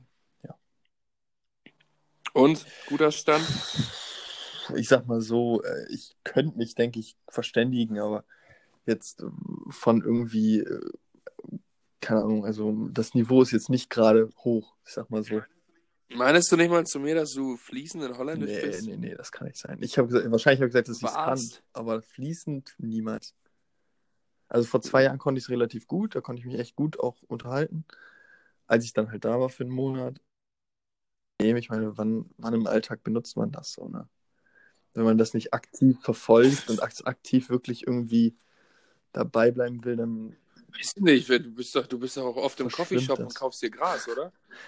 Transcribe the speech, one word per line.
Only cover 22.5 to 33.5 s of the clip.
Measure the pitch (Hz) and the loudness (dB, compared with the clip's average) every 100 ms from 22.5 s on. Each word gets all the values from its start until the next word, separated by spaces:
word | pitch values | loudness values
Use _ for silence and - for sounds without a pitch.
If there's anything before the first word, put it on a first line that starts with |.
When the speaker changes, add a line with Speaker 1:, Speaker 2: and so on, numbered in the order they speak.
| 139 - - | -8 -10 -12
Speaker 1:
niemals. | 113 113 110 110 - _ _ _ _ _ _ _ _ _ _ _ - | -8 -6 -6 -8 -12 _ _ _ _ _ _ _ _ _ _ _ -2
Also | 120 117 | 0 2
vor | 123 | 0
zwei | - 135 | 2 4
Speaker 2:
Mhm. | |
Speaker 1:
Jahren | 135 131 | 4 2
konnte | 147 135 | -4 -4
ich's | - | -2
relativ | 123 117 - - | -2 -2 -4 -6
gut, | 175 214 | -4 -4
da | - | -6
konnte | - 120 | -8 -10
ich | 123 | -8
mich | 123 | -8
echt | 120 - | -6 -4
gut | 151 - | -4 -4
auch | 123 - - | -6 -6 -12
unterhalten. | 123 120 131 156 160 - - - - _ _ _ _ - | -12 -6 -4 -4 -6 -12 -18 -20 -20 _ _ _ _ 0
Als | 117 | 0
ich | 117 | 2
dann | - 107 | -2 -4
halt | 110 | -4
da | 113 120 | -2 0
war | 131 | -2
für | - | -4
einen | 123 | -6
Monat. | 127 135 131 127 135 _ _ _ _ _ _ _ _ _ _ _ - | -4 -4 -4 -8 -10 _ _ _ _ _ _ _ _ _ _ _ 0
Nee, | 107 120 | 2 2
ich | 117 | -2
meine, | 110 107 107 | -4 -4 -2
wann, | 110 110 - - | -2 -2 -6 -10
wann | 113 | -4
im | 117 110 | -2 0
Alltag | 110 - 113 | 0 -2 -6
benutzt | - 113 - - | -4 -4 -4 -4
man | 110 | -6